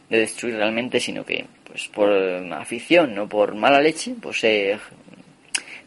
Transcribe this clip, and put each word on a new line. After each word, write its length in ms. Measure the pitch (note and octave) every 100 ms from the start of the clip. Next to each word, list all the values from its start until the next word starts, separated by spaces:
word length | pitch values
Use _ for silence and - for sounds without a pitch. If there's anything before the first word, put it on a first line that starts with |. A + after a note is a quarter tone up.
| -
de 120 | A2+
destruir 360 | G#2+ - A#2+ A2
realmente, 440 | G#2+ A2+ B2+ B2
sino 220 | - G#2
que, 220 | - - - -
pues, 220 | - - -
por 220 | G#2 G#2 G2 F#2 F2+ F2+
afición 640 | D2 - A#2+ - E3+ C#3 G2+
o 100 | G#2
por 260 | G#2 G#2
mala 260 | G#2 A#2+ C#3+
leche, 320 | D#3 D#3 A#3+ A#3+
pues, 240 | - -
eh, 360 | A2+ G#2+ G2 G#2+ - - - - - _ _ - - -